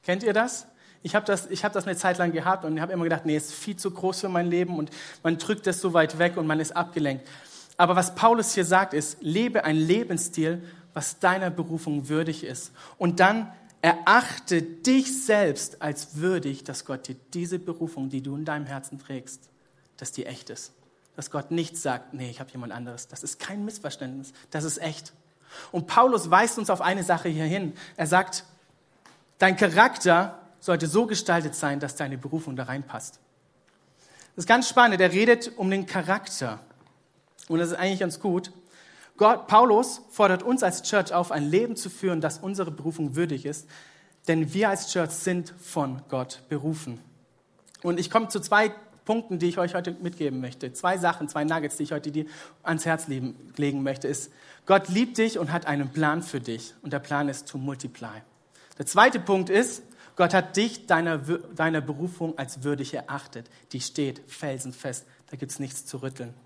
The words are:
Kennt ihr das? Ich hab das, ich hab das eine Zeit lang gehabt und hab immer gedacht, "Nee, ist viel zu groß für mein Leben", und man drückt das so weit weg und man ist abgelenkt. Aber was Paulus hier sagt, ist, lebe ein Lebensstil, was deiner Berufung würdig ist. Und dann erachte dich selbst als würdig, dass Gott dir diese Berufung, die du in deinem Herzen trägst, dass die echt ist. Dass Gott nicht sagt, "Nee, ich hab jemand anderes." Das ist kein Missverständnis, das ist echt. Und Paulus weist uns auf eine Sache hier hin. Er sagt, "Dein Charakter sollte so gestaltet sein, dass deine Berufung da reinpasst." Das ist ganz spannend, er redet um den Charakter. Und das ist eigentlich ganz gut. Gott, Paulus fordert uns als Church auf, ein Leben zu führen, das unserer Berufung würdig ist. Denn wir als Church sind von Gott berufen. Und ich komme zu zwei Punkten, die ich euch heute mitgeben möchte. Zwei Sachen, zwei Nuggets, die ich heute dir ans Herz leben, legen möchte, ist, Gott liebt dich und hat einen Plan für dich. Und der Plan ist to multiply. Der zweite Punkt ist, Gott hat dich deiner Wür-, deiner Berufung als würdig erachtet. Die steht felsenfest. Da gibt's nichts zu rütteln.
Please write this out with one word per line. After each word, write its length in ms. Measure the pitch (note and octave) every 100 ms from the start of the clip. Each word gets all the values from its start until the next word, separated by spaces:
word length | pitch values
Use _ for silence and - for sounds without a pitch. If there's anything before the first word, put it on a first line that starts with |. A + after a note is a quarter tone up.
Kennt 200 | - F#3+
ihr 100 | A3
das? 340 | G3+ A#3+ - - _ _ _
Ich 120 | E3
hab 100 | G#3
das, 220 | G#3 F#3+ F#3+
ich 180 | F#3
hab 80 | G#3
das 140 | G#3 F3+
eine 100 | F3
Zeit 220 | F#3 F3+
lang 140 | F3
gehabt 320 | E3 F3+ F#3+
und 160 | E3+ D#3
hab 100 | F3
immer 140 | F#3
gedacht, 200 | E3 D#3+
"Nee, 120 | D#3+ D3+
ist 180 | -
viel 220 | - - F#3+
zu 140 | G3
groß 300 | F3+ F#3 F#3
für 80 | G3
mein 220 | F3+ F3
Leben", 260 | F3 F3+ E3
und 140 | D3+ - - -
man 160 | E3 E3
drückt 280 | - G#3 G3+
das 140 | F3+
so 120 | F#3+
weit 260 | E3+ D#3 D#3+
weg 180 | F3 F3
und 100 | D#3
man 140 | D#3
ist 160 | D#3 F3
abgelenkt. 500 | F3 E3+ D3 C3+ - - - - - -
Aber 180 | F3+
was 220 | F3+ F3+ -
Paulus 380 | A3+ A#3 -
hier 100 | G3+
sagt, 280 | E3 F#3 F#3+
ist, 260 | D3+ D3 -
lebe 440 | D#3 F3 A#3+ A3+
ein 120 | D#3 D#3
Lebensstil, 880 | D#3 G3+ A#3 E3+ - - D#3+ F3 - - -
was 260 | - - -
deiner 300 | F#3 F#3 F#3
Berufung 580 | F3 E3+ E3 D#3+ D3 C3
würdig 340 | D#3 E3 D#3
ist. 300 | - B2+ - - - -
Und 240 | F3+ F3
dann 320 | F#3+ A3 G#3+ - - _
erachte 800 | E3 E3+ F3 A3+ B3 - - E3+
dich 600 | E3 - - C4 C4 -
selbst 560 | - G#3 F#3 C#3+ - -
als 360 | D3+ C#3+ - D3
würdig, 480 | F3 F#3 C#3+ C3+
dass 200 | - C3
Gott 220 | - C3 -
dir 80 | C3 _
diese 280 | F3 E3+ F3+
Berufung, 480 | F3+ - E3 C#3+ C3+
die 120 | C3+
du 140 | C3+
in 100 | C#3
deinem 220 | D#3 D3 C3+
Herzen 320 | C#3 C3 C#3
trägst, 500 | - C3+ - - _ _ _ _ _ -
dass 140 | -
die 160 | - -
echt 240 | - -
ist. 220 | A2 - _ _ _ _
Dass 160 | - C#3+
Gott 220 | D3+ C#3
nicht 240 | E3+ D#3+ -
sagt, 380 | C#3+ B2 -
"Nee, 160 | C#3 B2+
ich 100 | A#2
hab 100 | C3
jemand 220 | C3 A#2+
anderes." 340 | A2 B2 A#2+ -
Das 160 | D3
ist 160 | - -
kein 260 | - G3+
Missverständnis, 680 | G#3 G#3+ D3 - C3 C3+ C3+ - -
das 140 | D#3
ist 140 | D#3 D3
echt. 340 | D#3+ D3+ - _ _ _ _ - -
Und 160 | F3+ -
Paulus 440 | - B3+ A#3 E3
weist 280 | F3+ A#3 -
uns 120 | G#3
auf 100 | F3+
eine 240 | D#3+ G3
Sache 240 | F3 F3+ F3+
hier 160 | D#3
hin. 300 | D#3 F#3+ D#3 - - -
Er 120 | D#3
sagt, 360 | F3+ F#3+ - - _ _ _ _ _ - _ _ _
"Dein 180 | F#3+ F#3
Charakter 840 | G3+ E3 A#3+ B3 F3+ E3+ F#3+ - - _
sollte 300 | - E3+ D#3+
so 180 | F#3 A3+
gestaltet 480 | G#3 - F3 D#3
sein, 240 | - D3 C#3
dass 160 | C#3+
deine 240 | - C#3+ C3+
Berufung 380 | C3+ D#3 D3+ C3
da 80 |
reinpasst." 560 | B2 C3+ C#3 A2+ - - _ _ _ _ _ _ _ _ _ - -
Das 100 | -
ist 40 | E3+
ganz 200 | A#3+ B3
spannend, 320 | - A#3+ F#3
er 120 | F#3
redet 440 | F#3+ A3+ A#3 - -
um 140 | F#3+
den 160 | G3 F#3
Charakter. 720 | G3 D#3+ G3 - - B2 G#2+ - _ _ _ _ _ _ - -
Und 120 | D#3+
das 100 | E3+
ist 60 | F3
eigentlich 240 | F#3+ F#3+
ganz 200 | F#3 E3
gut. 320 | G3+ F3 F3+ - _ - - - - -
Gott, 320 | G#3+ A3+ -
Paulus 540 | G#3 B3 C4 B3+ - -
fordert 340 | - G3+ F3+
uns 180 | A#3+ B3+
als 200 | F#3+ F3
Church 300 | - G#3 E3+
auf, 200 | F3 F3
ein 180 | D3 D3
Leben 240 | F3+ A#3+
zu 160 | A3+ G3
führen, 300 | - F#3+ E3
das 180 | D#3 -
unserer 320 | F#3+ G3 E3+
Berufung 460 | D3 E3 D#3+ D3 C3+
würdig 300 | E3+ C3+ C3+
ist. 200 | D3 - - - _ _ _ -
Denn 240 | D#3+ D#3
wir 140 | F3+ G#3+
als 240 | G3 -
Church 180 | F#3 D#3+
sind 440 | - - F3+ E3+ -
von 420 | - E3+ C3+ C3 -
Gott 340 | C3 B2+ - -
berufen. 520 | D3 D3 D#3 - A#2 - _ _ _ _ _ _ -
Und 160 | F3 E3+
ich 120 | D#3+
komme 180 | A3+ G#3
zu 100 | G#3
zwei 320 | D#3 G#3 G#3+ G#3+ - -
Punkten, 340 | - A3+ A3+ F3+
die 100 | F3
ich 100 | F3
euch 160 | F3
heute 180 | F3+ F3
mitgeben 480 | E3 F3 F3 D3 C3
möchte. 320 | B2 B2 B2+
Zwei 260 | B2+ F3+ F#3+
Sachen, 300 | E3+ E3 D3
zwei 160 | D3+
Nuggets, 340 | D3 E3 D3 -
die 60 |
ich 80 | D3
heute 200 | D3+ D3
dir 140 | D3+ D#3 - - _
ans 220 | - D#3+
Herz 240 | E3 D#3+ E3
leben, 260 | C3 B2+ - - -
legen 260 | C#3+ C#3
möchte, 240 | C3+ C3 C3+
ist, 240 | D3 - _ - - -
Gott 220 | F#3+ F#3+
liebt 300 | F#3 B3 B3
dich 200 | A3 A3
und 120 | D#3
hat 160 | E3+ E3+
einen 220 | C#3+ C3+
Plan 340 | D#3 D#3 D#3+
für 180 | E3+ C#3
dich. 340 | A#2+ A2+ - -
Und 100 | D3
der 80 | C#3+
Plan 280 | - C#3+ C#3+
ist 200 | C3 -
to 100 | C#3
multiply. 640 | C#3 C3 B2 - A2+ G#2+ - _ _ _ _ -
Der 100 | -
zweite 320 | F#3+ A#3+ A#3+
Punkt 300 | F3 F#3+ D#3+
ist, 340 | G3 B3 - - - -
Gott 200 | - F3
hat 220 | F#3 F3+ G3
dich 300 | A3+ - -
deiner 400 | E3 E3+ D#3+ C3+
Wür-, 160 | F3 - D#3+
deiner 240 | D#3+ D#3+
Berufung 580 | C3+ C#3+ F3+ F3 D#3+ -
als 240 | C3 -
würdig 320 | C#3 C#3 C3+
erachtet. 560 | C#3 - C#3 - A#2+ A#2 - _
Die 80 | C3
steht 400 | - - C#3+ B2+ -
felsenfest. 760 | - D3+ C3 C3 B2 C#3 A#2+ - _ _
Da 60 | C#3
gibt's 220 | C3+ -
nichts 280 | C3+ - -
zu 160 | C3
rütteln. 320 | C3 C3 A#2+ A#2